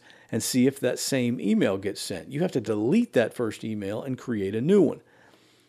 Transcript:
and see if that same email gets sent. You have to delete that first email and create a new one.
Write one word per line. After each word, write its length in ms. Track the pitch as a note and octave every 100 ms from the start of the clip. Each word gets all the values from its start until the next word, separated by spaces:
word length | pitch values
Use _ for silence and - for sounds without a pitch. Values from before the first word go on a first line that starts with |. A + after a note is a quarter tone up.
| - - -
and 100 | A2+
see 240 | - B2+ B2+
if 140 | C3
that 180 | B2+ -
same 440 | - C3 A#2+ B2+
email 360 | G3 A3 B2+ G2
gets 220 | G2+ -
sent. 320 | - F#2 D#2+
You 80 | C3+
have 140 | F3
to 80 | C#3
delete 500 | G#2+ G#2 A2+ G#3+ A#3+
that 220 | B2+ A2+
first 320 | - A2+ - A2+
email 360 | G#2+ G2 G#2+
and 160 | C3+ B2
create 380 | - A2 F#2+ A2
a 60 |
new 200 | C#3+ G3+
one. 200 | D#3 - - _ _ _ _ _